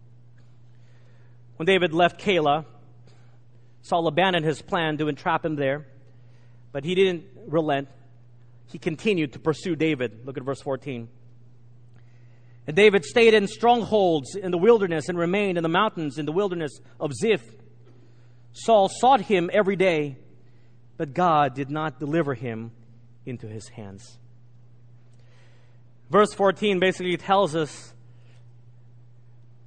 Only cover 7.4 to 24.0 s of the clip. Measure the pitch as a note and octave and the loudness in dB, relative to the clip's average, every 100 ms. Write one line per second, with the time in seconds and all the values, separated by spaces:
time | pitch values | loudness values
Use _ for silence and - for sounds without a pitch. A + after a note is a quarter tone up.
7.4 | A3 D#3+ D3+ C#3 - - - - - - | -4 -2 0 -2 -4 -14 -20 -20 -20 -20
8.4 | - - - - F3+ D#3 A3 F#3 D3 B2 | -20 -20 -20 -8 -6 -4 -2 0 -2 -4
9.4 | D#3+ C#3+ F#3+ D3+ D#3+ C#3 A#2+ G#2+ C3 C3+ | -4 -2 -2 -2 -2 -2 -6 -8 -14 -10
10.4 | B2+ C3+ D3 C3 D3 A#2+ A#2 - - - | -8 -8 -6 -8 -8 -12 -14 -20 -20 -20
11.4 | - - - - - - - - - - | -20 -20 -20 -20 -20 -20 -20 -20 -20 -20
12.4 | - - - D#3 G#3 G3 - A#3+ A3+ G#3+ | -20 -18 -2 6 6 6 2 4 6 6
13.4 | G3 - A#3 A#3+ F#3 G#3+ F#3 D#3+ B2+ G3 | 2 0 2 2 2 2 2 0 -4 -8
14.4 | F#3+ E3+ G#3 A3+ F#3+ D#3+ D#3+ F3 E3+ G3+ | -4 2 4 4 4 -2 -4 -2 0 0
15.4 | G3+ F3 E3 F3 G#3+ F#3 D3+ C3+ D3 D#3+ | 0 -2 0 0 0 -2 -8 -6 -4 -2
16.4 | G3+ F3 D3+ - - - D#3 A#2 A3+ G3+ | -2 -4 -8 -10 -20 -8 -8 -2 -2 -2
17.4 | - - - - - - - - - - | -4 -20 -20 -20 -20 -20 -20 -20 -20 -20
18.4 | - - - A3 F#3+ - B3 C4 F#3 F#3+ | -20 -6 2 4 4 2 2 2 2 0
19.4 | F3 G3+ G3 F#3 F#3+ D#3+ D3 C3 - - | 0 0 0 0 0 0 -4 -10 -20 -20
20.4 | - - - - - - D#3 C3 F3+ D3+ | -20 -20 -20 -20 -16 -10 -8 0 2 4
21.4 | C#3+ B2+ C3+ D3+ D#3 - D3 E3 C#3+ B2+ | 2 -2 -8 -6 -8 -8 -4 -2 -2 -4
22.4 | B2+ A2 A2+ - - - - - C3 B2 | -8 -10 -12 -18 -20 -20 -20 -18 -14 -12
23.4 | A2 A2 - - G2+ G2 | -12 -16 -16 -18 -18 -18